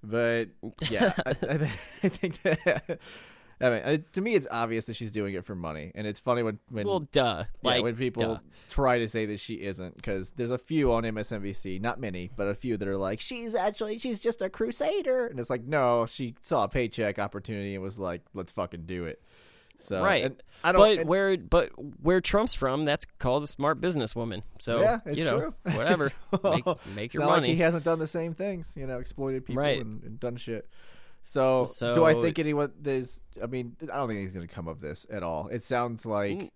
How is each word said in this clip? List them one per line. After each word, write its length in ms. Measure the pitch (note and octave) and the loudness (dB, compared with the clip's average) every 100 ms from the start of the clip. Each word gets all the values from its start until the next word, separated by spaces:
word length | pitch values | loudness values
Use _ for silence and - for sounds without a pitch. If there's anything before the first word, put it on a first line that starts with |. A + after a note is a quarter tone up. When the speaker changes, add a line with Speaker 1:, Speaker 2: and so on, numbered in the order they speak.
Speaker 1:
But, 480 | G#2 A#2 A#2 A#2 A2+ - A2+ - D3+ | -2 0 2 2 -2 -6 -14 -8 -4
yeah, 220 | G#2+ F#3+ - | 2 2 2
Speaker 2:
<laughs> 80 | - | -2
Speaker 1:
I, 40 | |
I, 240 | - - D3 D3 A2 - | -2 -2 0 -2 -4 -8
<laughs> 140 | - | -2
I 40 | F#3+ | -2
think 320 | - F#3 - | 0 -6 -2
that, 560 | F#3+ D#3 - - - - - - - - - - | 0 2 2 0 -2 -8 -8 -20 -20 -20 -20 0
I 40 | C3 | 2
mean, 100 | A#2 | 2
it, 280 | - D#3 D#3+ | 2 -2 -2
to 80 | - | -4
me, 140 | G#3 | 2
it's 120 | G#3+ C#3 | 2 0
obvious 360 | A#2 A#2 A2+ | -2 0 -2
that 100 | A2 | -4
she's 160 | A2 A2 | -8 -6
doing 240 | G#2+ G2+ | -4 -4
it 100 | F#2+ | -4
for 100 | F2+ F#2+ | -8 -8
money. 340 | E2 D#2 D#2+ - | -6 -8 -10 -8
And 100 | G#2+ | -8
it's 140 | G2+ | -6
funny 220 | - B2 | 0 2
when, 160 | A2+ G#2 _ | 2 -2 _
when 160 | A#2 G#2 | -4 0
Speaker 2:
Well, 140 | F#3+ | 0
duh. 440 | D3 D3 B2+ F2+ G#2 - | 0 2 2 0 -6 -4
Speaker 1:
yeah, 80 | B2+ | 0
Speaker 2:
Like, 120 | B2 | 2
Speaker 1:
when 140 | A#2+ A2+ | 2 0
people 380 | B2+ A#2+ A2+ | -2 0 -2
Speaker 2:
duh. 40 | A2+ - - - | -2 -8 -20 -4
Speaker 1:
try 280 | - C3+ B2 | 2 4 4
to 100 | A2+ | 2
say 180 | A2+ G#2+ | -2 -2
that 140 | G#2 | -4
she 140 | - | -6
isn't, 460 | A2+ G2 F#2 F2+ - | -8 -6 -6 -8 -10
'cause 300 | - G2 F#2 - | -6 -4 -6 -4
there's 140 | A#2+ | -2
a 80 | B2 | -2
few 340 | - D#3+ C3+ | 0 2 4
on 120 | A2+ | 4
M 140 | A2+ G#2+ | 2 -4
S 140 | G#2 | -4
N 100 | G#2+ | -4
B 100 | G2 | -4
C, 260 | F#2 F#2+ F#2+ | -6 -4 -4
not 180 | A2+ - | -4 -4
many, 320 | A2+ F2+ F2+ - | -6 -6 -8 -4
but 100 | G2+ | -2
a 80 | |
few 220 | G2 B2+ G#2+ | -2 -2 -2
that 100 | G2 | -2
are 100 | G2 | -2
like, 200 | F#2+ G#2+ | -2 -2
"She's 340 | - B3 A#3 | -6 -8 -4
actually, 440 | A3 G3+ G#3 G#3+ A3 | 0 0 -2 -6 -4
she's 220 | B3+ G#3+ | -4 -2
just 200 | A#3 A3+ | -2 -2
a 80 | F#3+ | -4
crusader." 760 | - A3+ - D4 G4 D4+ B3+ A#3+ | -2 -2 0 0 0 2 0 0
And 140 | C3 | -4
it's 100 | A#2 | -4
like, 140 | B2 | -4
no, 420 | A#2+ D3+ B2+ A#2+ A2+ | 0 2 4 4 2
she 300 | - B2+ - | -2 -8 -8
saw 220 | - D3 | 0 2
a 40 | G2+ | 2
paycheck 500 | C#3 A#2+ - G#2+ G2+ | 2 -2 0 -2 0
opportunity 560 | G2+ G2+ G2 G#2+ G2+ | -4 -4 -6 -6 -4
and 80 | G2 | -4
was 160 | F#2+ G#2+ | -6 -4
like, 240 | F#2+ F2 _ | -4 -4 _
"Let's 180 | G2 F2+ | -10 -8
fucking 300 | - F2 E2+ E2 | -6 -6 -6 -8
do 200 | F2+ E2+ | -6 -6
it." 140 | - _ - - - _ _ | -8 _ -20 -20 -20 _ _
So, 240 | - G3 | -6 0
Speaker 2:
Right. 220 | F#3+ E3+ | 2 4
Speaker 1:
and 180 | C3 C3+ - - | 2 -4 -20 -4
I 80 | E3 | 4
don't, 80 | F#3 | 8
Speaker 2:
But 180 | G#3 G3 | 10 8
Speaker 1:
and 80 | D#3+ | 4
Speaker 2:
where, 280 | F#3 G3 F#3+ | 2 4 2
but 320 | - F3 C#3+ - D3 - | 4 4 4 -4 -12 -2
where 220 | D#3 F#3 | 4 4
Trump's 320 | - G3+ G#3+ | 4 2 2
from, 320 | - C3+ C3+ D#3 | 0 0 2 2
that's 180 | D3 - - | 0 -2 -4
called 240 | B2+ C3 | 2 2
a 20 | D3 | 0
smart 320 | - C#3+ D#3+ | 0 0 2
businesswoman. 640 | F#3 D#3+ A2+ A#2+ A2+ G2+ - - | 0 0 0 -2 -4 -6 -8 -10
So, 220 | - A#2 | -2 4
Speaker 1:
Yeah, 200 | G#3 A#3 | 4 4
it's 140 | F3+ D3 | -2 -2
Speaker 2:
you 60 | D3+ | 2
know, 120 | A#2 | 2
Speaker 1:
true. 160 | D#4 - | 0 -6
<laughs> 40 | G3 D3+ | -4 0
Speaker 2:
whatever. 340 | C3+ F3+ C#3 - - | 4 4 4 0 -4
Speaker 1:
So, 180 | F#3+ G3 | 0 2
Speaker 2:
Make, 160 | D#3+ D3+ F3 - | 2 0 -4 -6
make 100 | G2 | -8
Speaker 1:
it's 100 | A2+ | -6
Speaker 2:
your 100 | D#3 | 0
Speaker 1:
not 40 | D3 | 4
Speaker 2:
money. 200 | E3+ C3+ | 4 4
Speaker 1:
like 80 | E3 | 4
he 40 | |
hasn't 220 | E3 E3+ | 4 4
done 140 | D#3 E3 | 2 0
the 80 | D#3 | 0
same 260 | F3 E3 | -4 -4
things, 400 | E3 G3 F#3+ E3 | -4 -4 -4 -10
you 120 | - C3+ | -8 -6
know, 120 | B2+ | -6
exploited 460 | B2+ - C3+ C3 | -8 -4 -2 -2
people 160 | B2+ B2+ | -2 0
Speaker 2:
Right. 160 | D3 B2 | 2 2
Speaker 1:
and, 240 | A2 G#2+ | -2 -8
and 160 | - A2 | -10 -6
done 180 | B2 A#2+ | -6 -6
shit. 300 | - A2 - - - - - - | -8 -8 -8 -16 -18 -16 -16 -16
So, 420 | - C#3+ C3 C3 B2 - | -4 2 4 6 2 -2
do 260 | A#2+ B2 D#3+ | 2 6 8
I 80 | |
Speaker 2:
So 80 | A#2+ | 8
Speaker 1:
think 160 | E3+ D3+ | 4 2
anyone 340 | D3+ D3 D3 - D3 | 0 0 -2 -2 -2
is, 340 | C3+ B2 - - - | -2 -2 -10 -16 -10
I 20 | |
mean, 320 | A#2 B2+ A#2+ A#2+ | -6 -6 -6 -10
I 140 | D#3 C#3 | -8 -4
don't 120 | C3 | -2
think 120 | G#2+ | -2
he's 120 | F#2+ | -4
gonna 140 | F#2+ E2+ | -6 -8
come 180 | - E2 | -8 -8
of 140 | D2+ | -8
this 260 | D2+ D2+ - | -8 -10 -10
at 120 | G2+ | -6
all. 260 | F2 D#2+ E2+ | -4 -4 -4
It 140 | A#2+ | -8
sounds 440 | - B2 A#2+ A2+ A#2 | -2 0 0 -4 -4
like 320 | G#2 G2+ G2 | -2 0 -2
Speaker 2:
Mm. 120 | - | -6